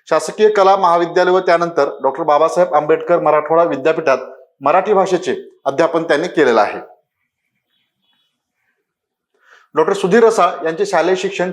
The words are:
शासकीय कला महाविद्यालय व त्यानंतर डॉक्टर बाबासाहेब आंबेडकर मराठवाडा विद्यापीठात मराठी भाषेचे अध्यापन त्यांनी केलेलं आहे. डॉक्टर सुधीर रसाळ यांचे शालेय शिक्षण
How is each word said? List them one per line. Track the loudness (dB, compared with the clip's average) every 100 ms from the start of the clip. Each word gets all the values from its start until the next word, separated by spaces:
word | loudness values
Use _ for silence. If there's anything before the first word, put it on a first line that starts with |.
| -4
शासकीय | -2 -2 0 2
कला | 4 2 4
महाविद्यालय | 2 0 0 0 0
व | 0
त्यानंतर | 2 0 0 -2 -2 -2
डॉक्टर | -4 -2
बाबासाहेब | 0 2 2 0 0
आंबेडकर | 0 0 0 0 0
मराठवाडा | 2 0 0 0
विद्यापीठात | 0 0 -2 -2 0 -2 -4 -20 _ -6
मराठी | 0 0 2
भाषेचे | 0 0 -2 -4 -8 -8 _
अध्यापन | -6 -2 0 0
त्यांनी | -2 -2 -2
केलेलं | 0 2 2
आहे. | 0 -4 -14 _ _ _ _ _ _ _ _ _ _ _ _ _ _ _ _ _ _ _ _ _ _ _ _ _ _ -20 _
डॉक्टर | -2 -2
सुधीर | -2 2 4
रसाळ | 4 4 0 -2
यांचे | -6 -4 -2
शालेय | 0 0 -2
शिक्षण | -4 -6 -6